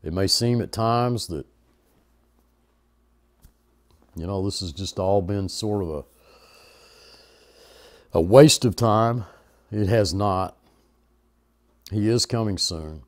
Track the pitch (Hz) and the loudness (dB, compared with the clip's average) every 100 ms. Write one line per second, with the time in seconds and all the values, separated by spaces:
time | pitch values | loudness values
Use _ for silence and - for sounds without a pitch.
0 | - 87 98 - 120 120 107 - 113 120 | -6 -2 0 0 0 0 -2 -2 0 2
1 | 123 120 - 82 - _ _ _ _ _ | 0 -2 -6 -10 -10 _ _ _ _ _
2 | _ _ _ _ _ _ _ _ _ _ | _ _ _ _ _ _ _ _ _ _
3 | _ _ _ _ _ _ _ _ _ _ | _ _ _ _ _ _ _ _ _ _
4 | _ - 85 98 98 95 92 78 98 - | _ -10 -6 -4 -4 -4 -8 -8 -10 -4
5 | 95 101 90 101 95 - 110 104 90 76 | 0 0 0 -4 -4 -6 -6 -4 -4 -8
6 | 69 _ _ - - - - - - - | -12 _ _ -20 -20 -20 -20 -20 -20 -20
7 | - - - _ _ _ - - - - | -20 -20 -20 _ _ _ -20 -20 -20 -20
8 | _ 87 85 117 151 - 123 98 117 107 | _ -2 6 8 8 8 0 0 0 2
9 | 113 120 98 - _ _ _ 107 101 113 | 0 -2 -8 -18 _ _ _ -4 0 2
10 | 98 90 104 92 92 - _ _ _ _ | 0 0 -2 -2 -4 -10 _ _ _ _
11 | _ _ _ _ _ _ _ _ - 107 | _ _ _ _ _ _ _ _ -8 -2
12 | 104 120 113 117 110 92 - 85 78 78 | 0 0 0 -2 -2 -2 -4 -6 -12 -14